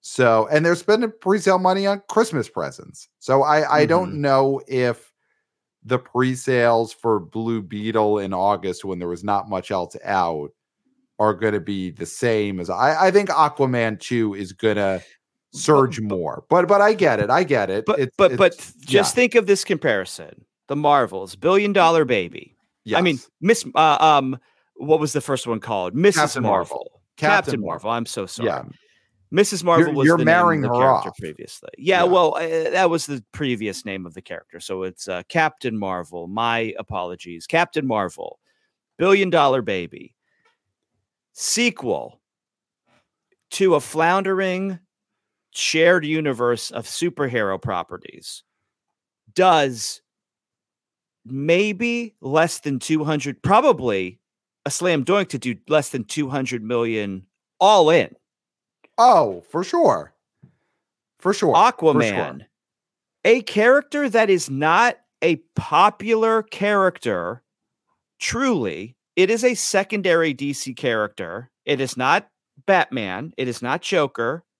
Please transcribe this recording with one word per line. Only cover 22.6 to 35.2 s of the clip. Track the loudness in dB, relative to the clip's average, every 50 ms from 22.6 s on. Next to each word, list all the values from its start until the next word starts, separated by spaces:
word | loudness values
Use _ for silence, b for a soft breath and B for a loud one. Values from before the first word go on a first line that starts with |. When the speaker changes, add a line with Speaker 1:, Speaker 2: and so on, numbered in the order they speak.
| _ _ _ _ _ -2 -2
Speaker 2:
I | 0
mean, | 2 0 -2
Speaker 1:
Yes. | -2 -8 _ _ _
Speaker 2:
Miss, | 0 0 0 0 0 -4 0
uh, | 2 4 4 4 4
um, | 4 4 4 4 2 -2 -8 -8 _ _ _ _ _ _ _
what | -14 0 0 0 0
was | 0 -2
the | -4 -4
first | -4 -4 -6 -4 -4
one | -6 -8 -8
called? | -6 -6 -6 -4 -4 -4 -2
Missus | 2 2 2 4 4
Speaker 1:
Captain | 0 0 -2 -2
Marvel. | 0 0 0 0 -2 -4 -10
Speaker 2:
Marvel. | -12 -14 -14 _ _ _ _ _
Speaker 1:
Captain | -4 0 2 2 2 0 -2
Speaker 2:
Captain | -6 -6
Speaker 1:
Marvel. | -6 -8 -8 -8 -6 -4
Speaker 2:
Marvel. |
I'm | -4 -4 -6
so | -8 -8 -10 -10
sorry. | -10 -8 -6 -4 -4
Speaker 1:
Yeah. | -4 -6 -8 -12 -20 _ _ _ _ _ _ _ _ _ _ _
Speaker 2:
Missus | 0 0 0 0 0 -4
Marvel | 0 2 4 4 4 2
Speaker 1:
You're, | 2
Speaker 2:
was | 2 4
Speaker 1:
you're | 4 4
Speaker 2:
the | 4 4
name | 4 4 4
of | 4
Speaker 1:
marrying | 2 2 0
Speaker 2:
the | -2 -2
Speaker 1:
her | 0
Speaker 2:
character | 4 4 4 4 2 0 -6
Speaker 1:
off. | -12 -12
Speaker 2:
previously. | -14 -14 -14 -14 -18 -18 -18 -20 _ -20 -20
Yeah, | -6 0 0 2 4
Speaker 1:
Yeah. | 4
Speaker 2:
well, | 4 4 4 4 4 2
uh, | -2 -4 -2 -4 -2 -2 -2
that | 0 2 2 2
was | 0 0 -4
the | -6 -8 -10 -10 _
previous | -10 -6 -4 -4 -4 -4 -4 -8 -8 -8 -10
name | -10 -10 -10 -10
of | -14 -16
the | -20
character. | _ -14 -16 -16 _ _ -20 -18
So | -12 -10 -8 -6 -6
it's, | -8 -10 -12 -10
uh, | -8 -8 -8